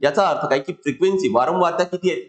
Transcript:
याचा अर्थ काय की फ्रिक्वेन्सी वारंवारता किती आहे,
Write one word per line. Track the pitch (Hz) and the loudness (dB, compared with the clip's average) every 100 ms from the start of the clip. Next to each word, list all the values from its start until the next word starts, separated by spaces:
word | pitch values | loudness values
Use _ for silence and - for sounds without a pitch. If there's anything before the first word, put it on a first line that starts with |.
याचा | 143 202 190 | -2 2 0
अर्थ | 147 - | 0 0
काय | 135 | -2
की | 139 | -2
फ्रिक्वेन्सी | - 147 131 190 190 127 | -6 -6 -2 0 0 0
वारंवारता | 113 131 180 175 175 | 2 2 2 0 0
किती | 180 180 180 | -2 -2 -2
आहे, | 156 | -2